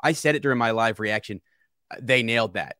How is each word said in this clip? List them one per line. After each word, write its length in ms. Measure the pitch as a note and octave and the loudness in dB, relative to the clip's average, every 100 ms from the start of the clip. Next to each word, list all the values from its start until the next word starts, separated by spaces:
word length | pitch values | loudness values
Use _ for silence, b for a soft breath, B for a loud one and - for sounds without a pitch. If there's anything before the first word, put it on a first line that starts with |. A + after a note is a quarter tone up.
I 100 | D#3 | -2
said 240 | D#3+ D3+ D3+ | 2 2 2
it 60 | |
during 160 | C#3 B2 | 0 2
my 140 | A#2 | 2
live 280 | A2+ A2+ G#2+ | 2 0 0
reaction. 420 | G#2+ G#2+ - G2 _ _ _ _ _ | -2 -2 -4 -12 _ _ _ _ _
Uh, 60 | - | -12
they 200 | B2 B2+ | 0 2
nailed 320 | A2+ A#2 G#2+ | 2 0 0
that. 220 | F#2 C#2+ - | -2 -8 -10